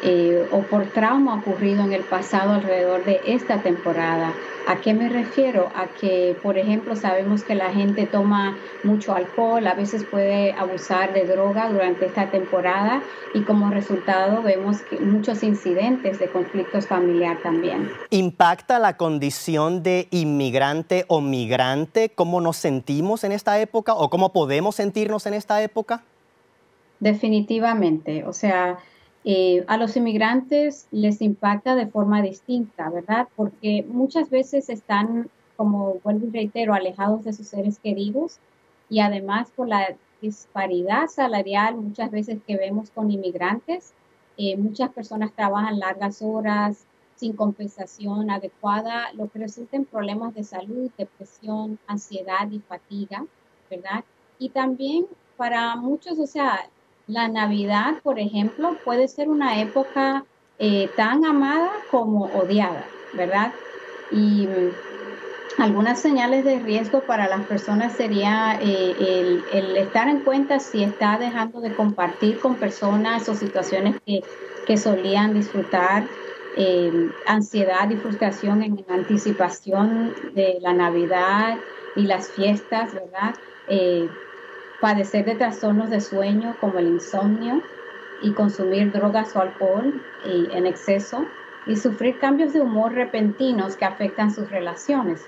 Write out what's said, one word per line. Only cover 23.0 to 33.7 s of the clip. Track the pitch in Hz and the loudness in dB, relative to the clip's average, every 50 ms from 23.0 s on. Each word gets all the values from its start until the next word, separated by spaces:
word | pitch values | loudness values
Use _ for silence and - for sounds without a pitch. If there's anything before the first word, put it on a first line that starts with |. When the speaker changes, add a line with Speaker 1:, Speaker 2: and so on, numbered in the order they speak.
| 160 190 214 226 - | 0 0 0 -2 -2
Speaker 2:
en | 196 | -4
esta | 202 208 - - 208 214 | -4 -2 0 2 2 2
época | 220 214 - 226 214 - 226 | 0 0 -2 -4 0 0 0
o | 190 156 147 | 0 0 0
cómo | - 175 185 190 - | 2 2 2 2 4
podemos | 190 156 135 135 147 180 208 208 | 2 2 2 2 0 0 0 -2
sentirnos | - 208 202 185 214 214 214 214 208 - 214 | -2 -4 -2 -2 -2 -2 -2 -2 -4 -4 -4
en | 208 | -6
esta | 214 208 - 214 208 | -6 -2 0 0 0
época? | 214 214 _ 226 214 - 233 233 _ _ _ _ _ _ _ _ _ _ _ _ _ _ _ _ _ _ _ _ | 0 0 _ -6 -4 -4 -6 -6 _ _ _ _ _ _ _ _ _ _ _ _ _ _ _ _ _ _ _ _
Speaker 1:
Definitivamente, | 202 208 214 214 - 220 214 214 208 - 226 226 220 233 226 220 190 170 160 156 160 - 151 156 - | 2 2 2 2 2 2 2 2 2 0 0 0 2 2 2 4 2 2 2 0 -2 -4 -6 -4 -6
o | - - | -6 -8
sea, | - - 208 190 180 180 180 180 180 - _ _ _ _ _ _ _ _ | -2 0 2 2 2 2 0 -2 -6 -10 _ _ _ _ _ _ _ _
eh, | 220 202 190 185 185 180 180 180 - | 0 2 4 4 4 4 2 2 2
a | 214 226 | 0 0
los | 233 220 220 | 0 0 0
inmigrantes | 254 240 226 214 214 214 220 240 262 254 262 294 294 294 294 285 - - _ | 0 0 0 2 2 2 2 2 0 0 2 2 2 2 2 -2 -6 -16 _
les | - 214 208 208 208 208 | -4 0 2 2 2 2
impacta | 220 208 202 - - 202 208 202 - 262 254 | 2 0 0 2 0 0 0 0 0 0 0
de | 254 233 208 | 0 0 -2
forma | - 214 202 202 208 208 | -2 0 2 2 2 2
distinta, | 208 196 196 - _ - 247 247 233 208 _ - 165 160 | 2 0 -4 -8 _ -4 -4 -4 -4 -4 _ -8 -8 -6
¿verdad? | 170 175 170 175 214 226 254 - _ | -6 -6 -4 -2 -2 -2 -2 -4 _
Porque | - 214 202 - - - 214 | -4 -4 -4 -4 -6 -4 -2